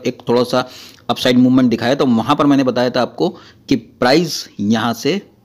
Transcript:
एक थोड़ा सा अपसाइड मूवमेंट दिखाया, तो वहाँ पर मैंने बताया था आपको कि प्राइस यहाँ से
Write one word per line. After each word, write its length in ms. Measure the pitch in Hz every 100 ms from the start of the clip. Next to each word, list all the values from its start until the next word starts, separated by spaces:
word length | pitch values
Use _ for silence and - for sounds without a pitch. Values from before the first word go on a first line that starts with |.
| -
एक 160 | 123 -
थोड़ा 140 | 120
सा 240 | 120 127 127 - - - -
अपसाइड 280 | 127 131 123
मूवमेंट 320 | 127 131 127
दिखाया, 260 | 110 120 143
तो 100 | 143
वहाँ 300 | 113 113 151
पर 100 | 151
मैंने 180 | 139
बताया 260 | 127 120 123
था 120 | 123
आपको 280 | 117 - 165 - - - -
कि 60 | 127
प्राइस 720 | - - 123 147 170 - - -
यहाँ 320 | 101 113 120 113
से 260 | 135 190 - _